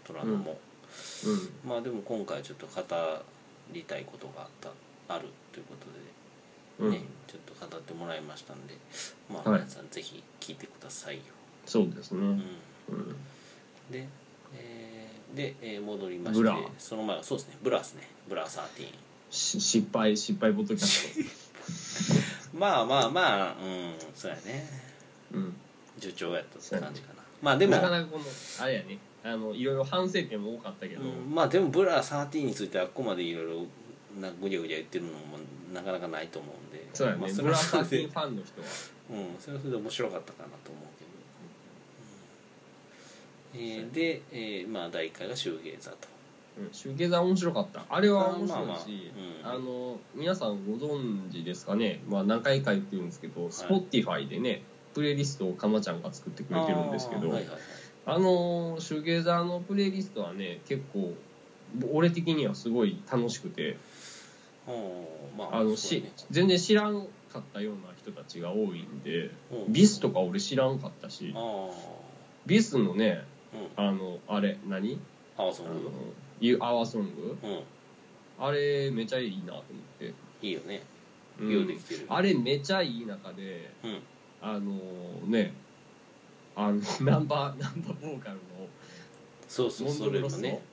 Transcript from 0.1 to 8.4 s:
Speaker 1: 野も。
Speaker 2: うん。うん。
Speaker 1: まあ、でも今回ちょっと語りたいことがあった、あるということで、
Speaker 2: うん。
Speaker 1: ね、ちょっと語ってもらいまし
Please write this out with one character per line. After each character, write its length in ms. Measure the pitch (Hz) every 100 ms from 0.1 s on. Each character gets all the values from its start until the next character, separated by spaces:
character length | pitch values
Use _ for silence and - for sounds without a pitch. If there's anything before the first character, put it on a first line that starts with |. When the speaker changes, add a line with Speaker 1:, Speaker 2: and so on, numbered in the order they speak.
| 78
Speaker 1:
野 120 | - 107
も。 240 | 190 78 - - - - - - 104
Speaker 2:
う 40 |
ん。 20 |
う 40 | 104
ん。 140 | 92 135 127
Speaker 1:
ま 100 | 120
あ、 40 |
で 80 | 123
も 120 | 113
今 240 | 98 117 98
回 160 | 71
ち 80 | -
ょ 40 | 73
っ 20 |
と 100 | -
語 140 | - 92 85 82 78 - - - - -
り 120 | 85
た 140 | 80 -
い 60 | -
こ 120 | -
と 100 | -
が 140 | -
あ 40 | -
っ 20 | -
た、 100 | - - - - -
あ 60 | 87
る 80 | - - -
と 60 | -
い 20 |
う 40 | -
こ 100 | 139
と 80 | - - - - - - - - - - 107
で、 20 |
Speaker 2:
う 20 |
ん。 20 |
Speaker 1:
ね、 100 | 98 - - -
ち 80 | -
ょ 20 |
っ 40 |
と 120 | - - 87
語 100 | 82
っ 40 |
て 120 | 80
も 140 | 82 87
ら 80 | 80
い 60 |
ま 140 | 78
し 60 | 76